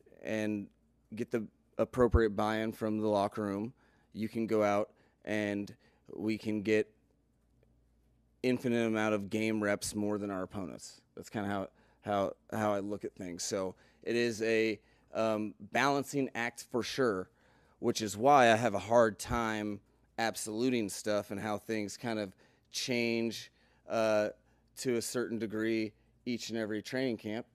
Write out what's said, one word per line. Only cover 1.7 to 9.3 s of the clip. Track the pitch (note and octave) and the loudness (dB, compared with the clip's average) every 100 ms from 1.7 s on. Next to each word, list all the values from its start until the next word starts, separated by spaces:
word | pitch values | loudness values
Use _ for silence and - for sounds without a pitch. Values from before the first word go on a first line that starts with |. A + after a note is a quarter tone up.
| - | -4
appropriate | A2+ C3 A#2+ A#2+ A2 | -2 4 6 6 4
buy-in | G2+ G#2+ A2 A2 | 2 0 0 -2
from | G#2 A2 G#2+ | -2 -2 0
the | G#2+ | 2
locker | G2+ G2+ - | 4 2 0
room, | G#2 G2 A2+ - _ _ _ | -4 -2 -6 -10 _ _ _
you | G2 A2 | -8 -6
can | A#2 A2 | -4 0
go | A2 | 2
out | G#2 G2+ - _ _ _ | 4 2 0 _ _ _
and | - G#2+ G#2 G2+ G2+ - _ _ - - | -4 -2 -2 -2 -6 -12 _ _ -16 -6
we | G#2+ G#2+ | -4 -2
can | A2 G#2+ | -2 -2
get | G2+ G#2+ - _ _ _ _ _ _ _ _ _ _ _ _ _ _ - | 2 2 2 _ _ _ _ _ _ _ _ _ _ _ _ _ _ -4
infinite | B2+ A#2+ B2+ A#2 A2+ | 0 2 2 2 2
amount | A2 G#2+ | 2 2
of | G#2+ | 0
game | G2 | 0